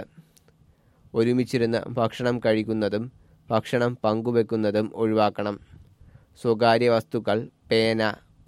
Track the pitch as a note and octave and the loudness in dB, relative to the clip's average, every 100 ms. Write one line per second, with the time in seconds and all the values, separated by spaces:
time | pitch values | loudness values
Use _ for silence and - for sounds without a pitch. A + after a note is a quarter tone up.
0 | - - _ _ _ _ _ _ _ _ | -2 -14 _ _ _ _ _ _ _ _
1 | - A2+ A#2 B2 A2+ B2+ A2+ A2+ - A#2+ | -6 -2 0 0 0 -2 0 -2 -4 -2
2 | A2+ - B2 B2 A2+ A2 A2 A2 G#2 G#2 | -2 -2 -2 0 0 0 0 -2 -2 -2
3 | B2 - _ _ - A2+ - B2 A#2+ B2 | -6 -14 _ _ -4 -4 0 -2 -2 0
4 | A2 A2 A#2 A#2 G#2+ A2+ G#2+ G#2 G#2+ - | 0 0 0 0 0 0 0 0 -2 -2
5 | A2+ A2 G#2 - G#2 G2+ - - - _ | 0 2 2 0 -6 -6 -14 -20 -20 _
6 | - - _ - A#2+ A2 A#2 A#2 A#2+ A2+ | -20 -20 _ -6 -2 2 2 4 4 2
7 | - A#2 G#2+ G#2+ - _ - A2+ A2+ A2+ | 0 -4 -2 -2 -4 _ 0 2 2 2
8 | A2 - _ _ | 0 -2 _ _